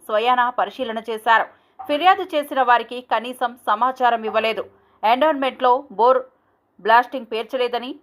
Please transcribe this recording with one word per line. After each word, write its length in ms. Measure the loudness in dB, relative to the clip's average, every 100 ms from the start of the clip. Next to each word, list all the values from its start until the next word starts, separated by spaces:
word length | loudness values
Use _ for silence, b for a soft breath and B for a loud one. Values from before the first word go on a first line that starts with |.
| -4
స్వయానా 440 | -2 2 2 0
పరిశీలన 520 | -2 -4 -4 -8 -8 -8
చేశారు. 360 | -6 2 2 2 b b b -6
ఫిర్యాదు 380 | 0 2 2 0 -4
చేసిన 260 | -4 -2
వారికి 400 | 2 2 0 -12 -4
కనీసం 460 | -4 -4 -6 -6 -6 -4
సమాచారం 580 | 0 0 0 0 0
ఇవ్వలేదు. 420 | -2 -2 -2 -4 -8 b b b
ఎండోన్మెంట్లో 800 | 0 2 2 0 -4 0 2 2 -2
బోర్ 300 | 0 2 2 -2 _ _ _ _ _
బ్లాస్టింగ్ 520 | 2 2 2 -6 -8
పేర్చలేదని 640 | -8 -6 -4 -4 -4 -8 -14